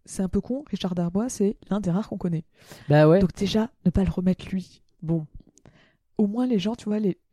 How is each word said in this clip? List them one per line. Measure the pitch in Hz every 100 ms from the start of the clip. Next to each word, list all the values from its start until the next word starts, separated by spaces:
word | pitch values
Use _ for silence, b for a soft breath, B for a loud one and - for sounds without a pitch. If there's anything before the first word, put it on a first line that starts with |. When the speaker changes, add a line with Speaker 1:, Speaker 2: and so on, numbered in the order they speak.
| -
Speaker 1:
c'est | -
un | 190
peu | 202
con, | - 262 302
Richard | 196 190
Darbois, | 175 175 190 247
c'est | - 202 - -
l'un | 196
des | 190
rares | 175 220
qu'on | 208
connaît. | 180 165 - B B B -
Speaker 2:
Bah | 147 151
ouais. | 180
Speaker 1:
Donc | 185
déjà, | - 196 214 226 _ 185
ne |
pas | 196
le | 180
remettre | 175 180 185 -
lui, | 190 175 - _ _
bon. | 160 165 156 - - _ b b b b _ -
Au | 202
moins, | 220 254
les | 220
gens, | 190 240
tu | 214
vois, | 208
les, | 208 - _